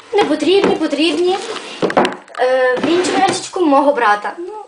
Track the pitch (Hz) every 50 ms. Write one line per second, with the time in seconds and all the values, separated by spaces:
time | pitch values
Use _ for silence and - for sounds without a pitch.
0 | - - - 403 294 277 302 294 - 339 381 403 - - - 302 311 294 285 269
1 | 320 339 294 339 359 359 381 427 - - - - - - - - - - - -
2 | - - - - - - - - 254 254 262 262 254 508 494 - - 294 339 359
3 | 359 - - 381 381 370 359 - - - - 370 339 294 269 277 269 285 240 240
4 | 226 208 208 208 - 202 - 339 349 392 427 427 -